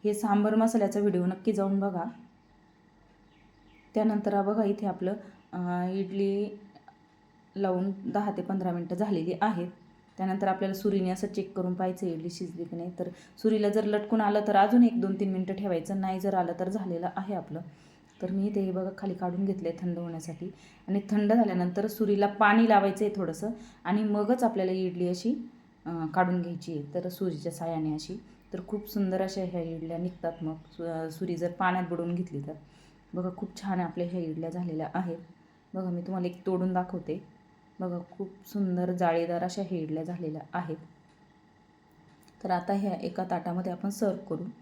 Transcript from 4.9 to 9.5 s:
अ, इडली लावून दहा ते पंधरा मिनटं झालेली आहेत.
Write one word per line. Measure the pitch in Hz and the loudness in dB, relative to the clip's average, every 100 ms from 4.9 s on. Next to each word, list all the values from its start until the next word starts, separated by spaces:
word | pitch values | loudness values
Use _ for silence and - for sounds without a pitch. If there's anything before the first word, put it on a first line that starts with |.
| 180 180 - - - _ | -2 -2 -4 -10 -20 _
अ, | 180 180 180 180 | -6 -2 0 -2
इडली | 190 185 196 196 196 208 - - - - - _ _ _ _ _ 196 | -2 -2 0 0 0 -2 -6 -18 -20 -20 -20 _ _ _ _ _ -2
लावून | 196 180 196 190 - | 0 2 0 -2 -2
दहा | 202 214 202 | 0 0 -2
ते | |
पंधरा | 180 190 180 | -2 -2 0
मिनटं | 175 170 180 | -2 -4 -2
झालेली | 208 180 165 - | 0 0 0 0
आहेत. | 214 | 0